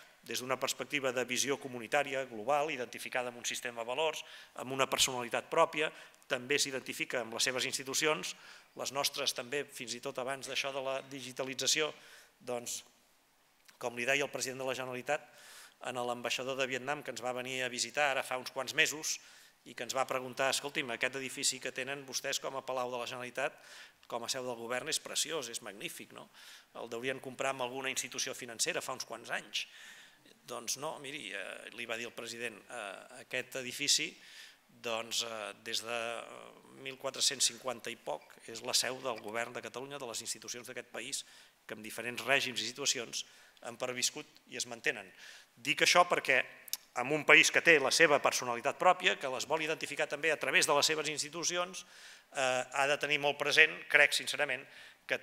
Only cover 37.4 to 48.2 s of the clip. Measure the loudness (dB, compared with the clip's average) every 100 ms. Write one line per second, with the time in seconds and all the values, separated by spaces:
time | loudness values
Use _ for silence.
37.4 | 2 2 -6 -6 -6 -8 -6 -8 -10 -18
38.4 | -14 -10 0 0 0 -2 -4 -6 -4 -4
39.4 | -4 -6 -8 -10 -10 -10 -8 -6 -6 -8
40.4 | -8 -10 -8 -10 -8 -10 -6 -6 -8 -18
41.4 | -20 _ -14 -10 -8 -6 -6 -4 4 4
42.4 | 4 -2 -4 0 0 0 -2 -6 -8 -14
43.4 | -20 -14 -12 -6 -4 0 -2 -2 -12 -18
44.4 | -14 -8 -8 -2 -2 -2 -10 -18 -18 -18
45.4 | -20 -8 -2 4 8 10 8 6 6 4
46.4 | 2 -8 -8 -8 -6 -4 0 2 12 12
47.4 | 12 8 10 10 8 8 8 8